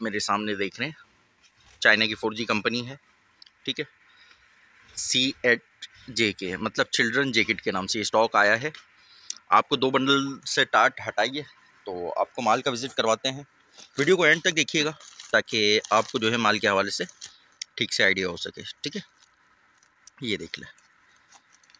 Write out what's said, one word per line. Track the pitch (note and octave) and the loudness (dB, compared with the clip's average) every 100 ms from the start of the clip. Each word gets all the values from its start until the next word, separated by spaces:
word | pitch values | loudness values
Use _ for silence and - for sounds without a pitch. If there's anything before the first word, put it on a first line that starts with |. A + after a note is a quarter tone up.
मेरे | A2+ G#2 | -6 -4
सामने | G2+ G2+ G#2+ G2+ | -2 -2 -2 -4
देख | G2 - | -6 -6
रहे | C3+ | -8
हैं, | D#3 _ _ _ _ _ _ _ - | -10 _ _ _ _ _ _ _ 0
चाइना | A#2 G#2+ A2 | 4 4 4
की | |
फ़ोर | A2 A2 | 0 -4
जी | G#2+ | -4
company | A#2 G#2+ G#2+ A#2 | -2 -2 -2 -4
है, | A#2+ C#3 _ _ _ _ - _ - | -6 -14 _ _ _ _ -20 _ -10
ठीक | C3+ | -8
है, | D3 _ _ _ - _ _ _ _ _ - - | -10 _ _ _ -20 _ _ _ _ _ -16 -10
सी | - B2+ C3 - | -2 0 0 0
एट | B2+ A#2+ - _ - - - | 0 0 -2 _ -20 -18 -12
जे | A2 A2+ | -2 -2
के, | F#2+ F#2 F2+ | -2 -6 -6
मतलब | A2 - C3 | -4 -2 -2
children | - A#2 A#2+ C#3 | 0 0 0 0
जैकेट | A2+ G#2+ G#2 | 0 0 -2
के | - | -2
नाम | F#2+ F#2+ | -4 -4
से | A2+ | -4
ये | G2+ | 0
stock | A2 A2+ G#2+ | 2 2 4
आया | G2+ A2 | 4 2
है। | D3 D3+ - _ _ - - - _ | -2 -12 -20 _ _ -20 -16 -16 _
आपको | A2 - C#3 | 2 4 0
दो | C3 | 2
bundle | C3+ C3+ C#3 C#3 C3+ - | 2 2 2 0 -6 -4
से | - C3 | -2 2
टाट | A2 B2 - | 4 4 2
हटाइए | A2 G#2 A2+ C3+ C#3 _ _ _ - | -6 -2 -2 -4 -12 _ _ _ -12
तो | F2+ F2 - | -8 -6 -2
आपको | G2+ - | -4 -2
माल | A#2 A#2+ | 0 2
का | C3 | 0
visit | A#2+ C3 | -4 -4
करवाते | - A2 A2 C3+ | -2 0 0 -2
हैं। | C3 C#3 _ _ - - - | -8 -12 _ _ -20 -12 -2
video | D3 F#3 | 2 4
को | D#3+ | 4
end | D#3+ | 4
तक | F#3 | 2
देखिएगा | D#3 D3 E3 D3 D3+ - - - | 0 -2 -2 -2 -6 -14 -20 -2
ताकि | A2 - A2+ G#2 G#2+ - | -2 0 0 2 2 2
आपको | G#2+ A2+ C3 | 2 2 -2
जो | A2+ | 0
है | A#2 | 2
माल | A2 G#2 | 2 2
के | G#2+ | 2
हवाले | G2 G2 | 2 0
से | - F3+ - - - _ _ - - | -4 -8 -10 -20 -20 _ _ -18 -4
ठीक | A2+ | -2
से | - | 4
idea | G#2 F#2+ F#2 | 4 4 -2
हो | E2+ | -4
सके, | - - - - | -8 -10 -16 -12
ठीक | C#3+ G3 | -10 -10
है। | - _ - _ _ _ _ _ _ _ - - | -12 _ -20 _ _ _ _ _ _ _ -20 -10
ये | A#2+ G2 | -6 -6
देख | E2 - | -6 -12
लें, | - - _ _ _ _ _ - _ - _ _ | -14 -20 _ _ _ _ _ -20 _ -20 _ _